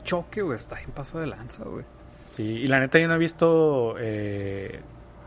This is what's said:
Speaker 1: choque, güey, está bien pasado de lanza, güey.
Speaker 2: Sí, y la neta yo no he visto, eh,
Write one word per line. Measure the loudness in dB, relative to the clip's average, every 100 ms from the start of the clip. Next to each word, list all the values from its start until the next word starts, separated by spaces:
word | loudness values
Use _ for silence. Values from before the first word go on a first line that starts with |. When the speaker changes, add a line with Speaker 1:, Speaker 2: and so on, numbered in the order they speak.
Speaker 1:
choque, | -4 -4 -4 -4
güey, | -2 -4
está | -6 -12
bien | -10
pasado | -10 -8 -6
de | -6
lanza, | -6 -12 -12
güey. | -12 -10 -12 -18 -20 -20 -14
Speaker 2:
Sí, | -6
y | -4 -2 2
la | 2
neta | 6 4
yo | 4
no |
he | 4
visto, | 0 4 6 6 6 4 2 -2
eh, | -4 -2 -2 -4 -4 -6 -8 -12 -16 -20 -20 -20